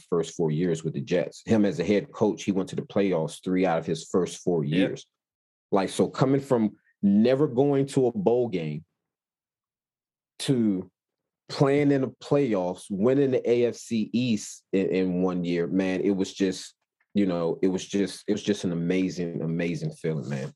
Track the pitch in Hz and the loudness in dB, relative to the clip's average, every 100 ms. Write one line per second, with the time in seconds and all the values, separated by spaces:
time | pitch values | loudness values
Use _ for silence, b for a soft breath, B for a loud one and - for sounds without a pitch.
0 | - 85 82 - 82 76 90 80 80 71 | -2 -2 -2 -2 -2 0 0 -2 -4 -6
1 | 67 87 - - - 110 101 80 85 104 | -2 -2 -2 -6 0 2 2 0 0 0
2 | - - 107 80 - 95 90 - - - | 0 0 0 0 -2 -2 -4 -6 -4 -2
3 | 101 87 80 - - 92 92 82 80 80 | 0 0 -2 -6 -2 0 2 0 -2 -6
4 | - 95 85 - - 85 71 82 92 - | -2 -2 -2 -2 -2 0 0 0 0 -2
5 | - _ _ _ _ _ _ 101 92 - | -14 _ _ _ _ _ _ -2 0 0
6 | 143 - 131 135 139 123 107 b b _ | 0 2 2 2 2 2 2 b b _
7 | 101 101 113 131 147 120 143 139 139 139 | 4 6 4 4 2 2 2 2 2 2
8 | 127 113 92 123 117 92 78 76 - _ | 2 2 2 2 0 -4 -6 -8 -12 _
9 | _ _ _ _ _ _ _ _ _ _ | _ _ _ _ _ _ _ _ _ _
10 | _ _ _ - - 131 110 95 90 _ | _ _ _ -8 0 2 2 0 -4 _
11 | _ _ _ _ - - 139 139 143 139 | _ _ _ _ -14 0 2 4 4 2
12 | 127 - - 143 139 101 90 - - 95 | 0 -6 -2 0 2 0 -2 -6 -8 0
13 | 110 135 139 127 117 120 120 110 - 113 | 2 4 2 0 2 2 2 -2 -4 -4
14 | 107 117 123 104 - - _ 95 95 92 | -2 -2 0 -2 -4 -16 _ -2 0 0
15 | 92 90 92 90 85 87 85 92 92 92 | 0 0 0 -2 -2 -2 0 0 0 0
16 | 95 98 95 - 95 90 - - _ _ | 0 0 -2 0 -2 -2 -10 -20 _ _
17 | _ 101 98 85 85 - 95 92 - 101 | _ 0 0 0 -2 0 0 -2 -2 -2
18 | 95 - - 104 - 101 95 85 85 92 | -2 -4 -4 -4 -2 -2 -2 -2 0 0
19 | 92 82 85 85 80 82 87 80 78 - | 0 -2 -6 -4 -4 -2 -4 -4 -6 -6
20 | 82 78 62 69 67 | -6 -4 -6 -6 -8